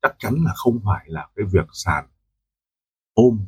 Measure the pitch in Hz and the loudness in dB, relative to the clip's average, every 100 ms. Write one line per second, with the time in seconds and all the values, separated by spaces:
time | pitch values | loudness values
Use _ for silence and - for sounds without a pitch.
0 | 135 - 107 127 82 - 123 117 101 95 | -4 -4 -4 0 0 0 -2 0 0 -2
1 | - 80 69 - 101 95 80 - - 76 | -2 -12 -12 -8 0 0 -2 -8 -4 -4
2 | 69 _ _ _ _ _ _ _ _ _ | -6 _ _ _ _ _ _ _ _ _
3 | _ - 123 110 | _ 4 4 4